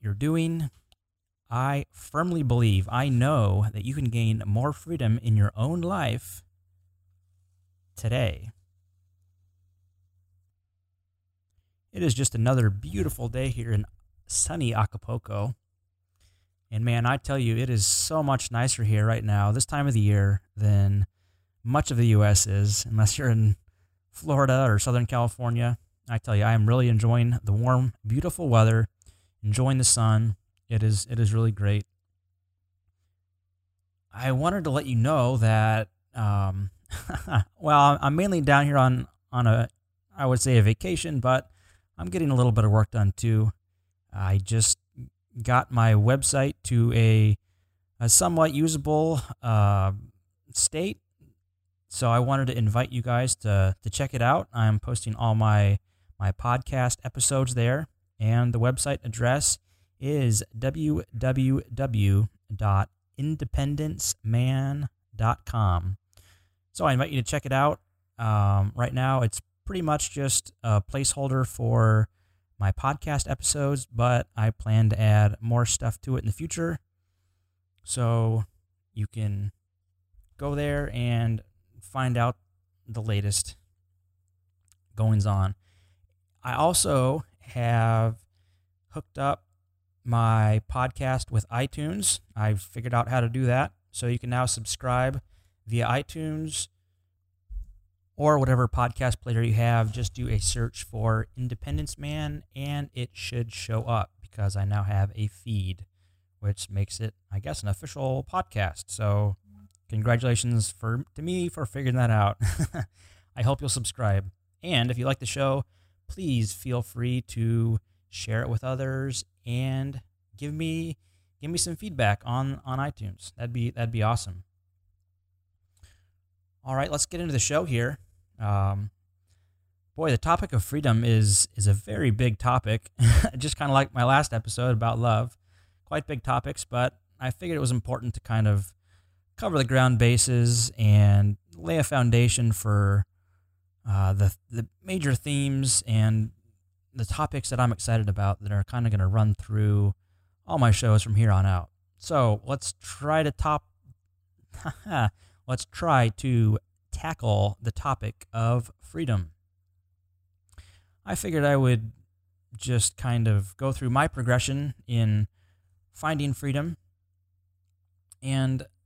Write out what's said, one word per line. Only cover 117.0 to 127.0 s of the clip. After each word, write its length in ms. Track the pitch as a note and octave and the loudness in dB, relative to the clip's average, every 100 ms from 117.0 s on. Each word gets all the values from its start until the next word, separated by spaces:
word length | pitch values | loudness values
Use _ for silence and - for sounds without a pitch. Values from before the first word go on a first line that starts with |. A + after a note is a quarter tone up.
| B2 B2+ | -4 -4
to 560 | - A#2 A2+ A#2 A2+ A2+ - _ _ | -6 -4 -2 0 0 -2 -6 _ _
share 320 | - - A2 | -14 -6 -4
it 80 | B2 | -4
with 140 | A2 | -6
others 640 | C3 C3 C3+ C3+ C3+ B2 - _ A#2+ | -6 -6 -6 -6 -6 -8 -12 _ -8
and 560 | A#2+ C3 C3 C3+ C3+ - _ _ - | -6 -4 -4 -6 -10 -16 _ _ -12
give 200 | D3 D#3 | -10 -6
me, 420 | D#3+ E3 E3 - _ _ _ _ | -6 -6 -8 -12 _ _ _ _
give 120 | D3 | -8
me 80 | E3+ | -6
some 160 | F3 D#3+ | -6 -8
feedback 480 | G#3+ C#3 G#2+ G#2 A#2+ | -8 -2 0 0 -2
on, 360 | B2+ C3+ C3+ C3 | -4 -4 -6 -6
on 140 | C3 | -6
iTunes. 520 | C#3+ - G#2 F#2 - - | -6 -8 -12 -14 -16 -12
That'd 160 | A#2+ | -8
be, 160 | A#2+ A#2 | -4 -4
that'd 220 | - A#2 | -4 -4
be 100 | A2+ | -2
awesome. 420 | G#2+ A2+ F#2+ F2+ - _ _ _ _ _ _ _ _ _ _ _ _ _ _ _ _ _ _ _ _ _ C3 | 0 -2 -4 -14 -18 _ _ _ _ _ _ _ _ _ _ _ _ _ _ _ _ _ _ _ _ _ -6
All 80 | C3 | -2
right, 140 | C#3 | -2
let's 160 | D3 | -2